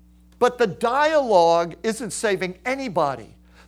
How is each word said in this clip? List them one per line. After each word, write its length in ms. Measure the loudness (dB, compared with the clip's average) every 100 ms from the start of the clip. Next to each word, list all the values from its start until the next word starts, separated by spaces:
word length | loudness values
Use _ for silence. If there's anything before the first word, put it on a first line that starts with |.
| -20 -20 -18 0
But 180 | 0 2
the 100 | -2
dialogue 1080 | 0 -2 2 2 2 4 4 4 2 0 -4
isn't 280 | -6 -6 -8
saving 480 | -4 -2 -2 -4 -8 -8
anybody. 680 | -6 -4 -2 -2 -4 -12 -20 _ -20